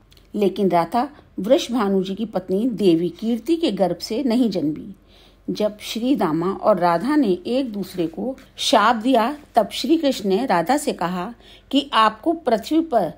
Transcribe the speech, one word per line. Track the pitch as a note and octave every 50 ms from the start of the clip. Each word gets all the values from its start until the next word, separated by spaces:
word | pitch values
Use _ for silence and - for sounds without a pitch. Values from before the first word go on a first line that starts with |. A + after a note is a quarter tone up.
| _ _ - - _ _ -
लेकिन | G#3 G#3 F#3 G3 - G3+ F#3
राधा | F3 E3+ E3 E3 - A#3 C4+ C#4+ - - - _ - -
वृषभानु | F#3 A3+ C4 F4 - - A#3 B3+ G#3 G3 G3 F#3+ F3+
जी | F#3+ F#3+
की | F#3 A3+
पत्नी | A3 - F#3 F#3 - F#3 G3 A#3 C4
देवी | A3 E3 G#3 F#3 E3 D#3+ F3 E3
कीर्ति | - - - A3+ A#3+ A3+ - - E4+
के | E4 E4+ C4+
गर्भ | G3+ F#3 F#3+ F3 F3
से | - - - A3 B3 C#4+
नहीं | C4+ - B3+ B3+ A3
जन्मी। | - F3 D3 A3 - - - - F#3+ - _ _ _ - - - _ _ _ -
जब | F3+ - G#3+ G#3+ G#3 -
श्री | - - - A3+ A#3 B3+ C#4+
दामा | G3 G#3 E3 D3+ E3 E3+ F#3+ G3
और | - - A3 G#3 E3
राधा | F3 F3 E3+ E3+ F#3+ B3+ D4+
ने | D4+ C4+ G3+ F3 F3+ -
एक | A3 A#3+ C4 C#4 A#3 G#3
दूसरे | G3+ F#3 - - F3+ E3
को | D#3+ - F#3+ G3+ B3+ C4+ - - - _
शाप | - - - - A3 G3+ A3+ B3
दिया, | A3 G#3 C4 C4+ A3+ A3 B3+ D4 - - - -
तब | A#3 G#3+ G#3+
श्री | - - - B3 E4
कृष्ण | D#4+ D4 C#4 - - G#3 G3
ने | F#3 G#3 C4
राधा | A#3+ F#3+ E3+ E3 G3 C4+
से | D4 D4 A#3+ F#3+
कहा | - F3+ E3+ F3+ F3+ F3 A#3 A#3+ - - - - - _ -
कि | - C#4 C4+ - -
आपको | A3+ A3 G#3+ G#3 - - D#4+ E4+
पृथ्वी | E4 - B3 A3+ G#3+ A3 - D4+ E4
पर | D#4+ D#4+ C4 A3 F3+ D3+ -